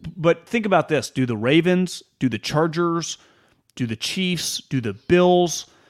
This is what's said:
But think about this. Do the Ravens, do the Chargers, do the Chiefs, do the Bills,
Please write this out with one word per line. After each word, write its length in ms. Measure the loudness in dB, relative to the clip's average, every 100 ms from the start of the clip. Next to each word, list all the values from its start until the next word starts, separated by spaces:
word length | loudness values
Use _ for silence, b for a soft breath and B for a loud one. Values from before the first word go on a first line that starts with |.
| -14 -2
But 280 | 0 0 -2
think 180 | -4 2
about 240 | 2 2
this. 200 | -2 -2
Do 160 | -4 -2
the 120 | -2
Ravens, 680 | 2 4 4 2 0 -6 -18 _
do 80 | -4
the 100 | -4
Chargers, 800 | -2 0 0 0 -2 -2 -6 -12 b b b b _ -8
do 120 | -6
the 80 | -4
Chiefs, 640 | -6 -4 -2 -2 -6 -10 -6
do 120 | -4
the 120 | -4
Bills, 720 | -8 2 4 6 4 2 -4 -12 b